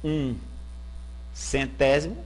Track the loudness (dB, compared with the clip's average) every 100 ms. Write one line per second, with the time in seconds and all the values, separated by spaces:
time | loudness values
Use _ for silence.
0 | 0 0 0 -2 -6 -10 -10 -10 -10 -10
1 | -12 -12 -12 -10 0 0 0 4 6 6
2 | 4 -6